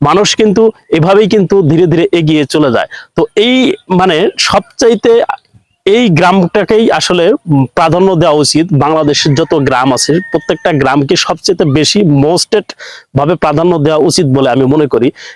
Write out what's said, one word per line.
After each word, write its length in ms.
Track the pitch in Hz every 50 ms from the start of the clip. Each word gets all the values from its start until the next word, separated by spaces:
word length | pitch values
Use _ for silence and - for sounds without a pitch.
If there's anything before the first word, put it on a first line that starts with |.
মানুষ 340 | 143 143 156 190 208 - -
কিন্তু 360 | - 220 214 185 226 226 220 - _ _ -
এভাবেই 380 | - 160 151 185 196 202 220
কিন্তু 340 | 185 220 214 185 - 196 196
ধীরে 240 | 180 139 160 160 180
ধীরে 200 | 165 156 165 170 -
এগিয়ে 340 | - 175 160 151 160 151 143
চলে 260 | - - 156 147 135
যায়। 160 | 113 104 - - - - - - _
তো 100 | - 156 - -
এই, 380 | 208 208 247 254 262 254 220 - - _ -
মানে, 400 | 185 175 185 190 165 156 196 - -
সবচাইতে 840 | - - - - 208 - _ _ - 269 226 240 202 - 240 233 233 - - - - _ _ _ _ _ _ _ _ -
এই 240 | 190 202 233 247 214
গ্রামটাকেই 800 | 165 139 180 175 185 196 180 170 - 214 190 - 226 220 226 -
আসলে, 420 | - 156 - - 175 175 165 185 254
উম, 320 | - - 175 147 139 131
প্রাধান্য 500 | 123 _ - 170 165 151 180 190 190 185
দেওয়া 200 | 160 170 165 147
উচিত। 300 | 151 147 - - 147 165 185 165
বাংলাদেশের 640 | 135 139 147 160 156 156 147 147 - - 160 139
যত 180 | 139 165 - 170
গ্রাম 400 | 156 139 131 131 123 127 135 127
আছে, 260 | 117 - - 147 175 - -
প্রত্যেকটা 420 | - 160 - - 180 - - 185 165
গ্রামকে 420 | 139 135 131 135 147 139 135 185
সবচেয়ে 500 | - - - 180 - - - 180 - 190
বেশি, 380 | 151 131 156 151 - - 208 208
মোস্টেড 640 | 160 147 139 139 151 175 165 - - - 208 - - - - - - - - - _ -
ভাবে 180 | 139 143 151 180
প্রাধান্য 420 | 156 - 156 147 151 165 180 175
দেওয়া 200 | 160 143 151 156
উচিত 280 | 151 - 175 - - 175
বলে 240 | 135 131 139 135 131
আমি 160 | 120 135 135
মনে 220 | 127 143 156 151
করি। 240 | 131 - 117 117 139 - - - - -